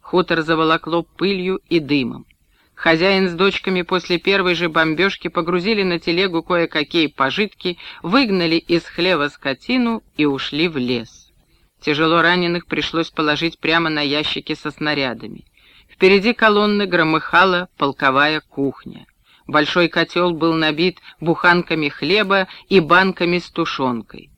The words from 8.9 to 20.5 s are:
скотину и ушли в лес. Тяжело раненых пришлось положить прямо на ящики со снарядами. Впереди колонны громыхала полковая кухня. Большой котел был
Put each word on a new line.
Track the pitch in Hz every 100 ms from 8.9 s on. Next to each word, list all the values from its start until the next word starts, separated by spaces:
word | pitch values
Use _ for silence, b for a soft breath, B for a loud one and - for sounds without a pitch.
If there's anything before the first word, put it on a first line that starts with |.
| - 175 170 143
скотину | - 143 131 - 254 240 226 _ -
и |
ушли | 147 135 - 143 175
в | 156
лес. | 123 123 113 - _ _ _ _ _ _
Тяжело | - 147 160 170
раненых | 165 180 175 175 -
пришлось | 151 147 160 165
положить | - 151 147 170 -
прямо | 156 165 165
на | 151
ящики | 143 147 151 - -
со | 156 151
снарядами. | - 151 147 135 113 110 - - b b b b
Впереди | b 185 196 202
колонны | 233 220 208 208 208 202
громыхала | 175 160 156 - 170 190 180 180 _
полковая | 143 135 143 135 147 156
кухня. | - - 139 - - - - _ b b -
Большой | 147 147 180 170
котел | 175 165 - 180
был | 160 165